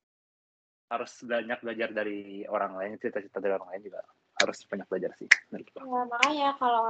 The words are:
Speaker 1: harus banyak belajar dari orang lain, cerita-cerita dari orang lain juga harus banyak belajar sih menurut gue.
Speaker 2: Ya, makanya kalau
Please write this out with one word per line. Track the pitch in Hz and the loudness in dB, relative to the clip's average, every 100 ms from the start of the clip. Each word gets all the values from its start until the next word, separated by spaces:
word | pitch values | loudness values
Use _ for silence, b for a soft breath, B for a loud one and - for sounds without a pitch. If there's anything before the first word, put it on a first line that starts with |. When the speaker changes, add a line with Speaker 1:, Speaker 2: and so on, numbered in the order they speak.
| _ _ _ _ _ _ _ _ _ | _ _ _ _ _ _ _ _ _
Speaker 1:
harus | 117 120 - | -4 -4 -10
banyak | 120 117 110 120 | -2 -2 0 -4
belajar | 117 113 113 | -4 -4 -2
dari | 107 107 101 101 98 107 | 0 -2 -4 -6 -10 -2
orang | 104 98 92 | 0 0 0
lain, | 98 107 | -4 -4
cerita-cerita | 120 104 98 98 | -4 -4 -4 -2
dari | 98 95 | 2 0
orang | 90 | -2
lain | 95 104 | -10 -10
juga | 87 - _ _ | -12 -14 _ _
harus | - - - - | 2 2 2 -6
banyak | 101 90 | -6 -2
belajar | 92 - - | -2 -2 -6
sih | - - - | 4 4 4
menurut | 196 - | -10 -10
gue. | - | -14
Speaker 2:
Ya, | 262 247 247 | -2 -2 0
makanya | 240 269 302 277 277 | 4 4 6 2 2
kalau | 247 233 | 2 4